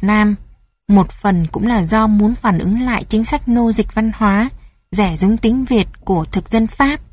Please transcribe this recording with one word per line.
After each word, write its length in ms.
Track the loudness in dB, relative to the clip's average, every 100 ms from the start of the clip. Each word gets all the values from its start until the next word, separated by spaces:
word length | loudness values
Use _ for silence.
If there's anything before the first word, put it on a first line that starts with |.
Nam, 340 | 0 2 2 -2 -8 -20 _ _ 2
một 240 | 2 2
phần 360 | -2 -2 0 -2
cũng 160 | -4 -2
là 160 | 0
do 240 | 2 2 2
muốn 280 | 2 2 0
phản 240 | -2 0
ứng 220 | 0 -2
lại 220 | -2 -4
chính 200 | -2 -2
sách 240 | 0 -2 0
nô 240 | 2 2
dịch 240 | 0 0 -2
văn 160 | -2 0
hóa, 340 | 0 2 -2 -6 -20 _ _
rẻ 240 | -2 0 0
rúng 220 | 0 2
tiếng 280 | 0 0 0
Việt 220 | 0 0 -6 -4
của 200 | -4 -2
thực 240 | -6 -2
dân 180 | -2 -2
Pháp. 320 | -2 -2 -2 -10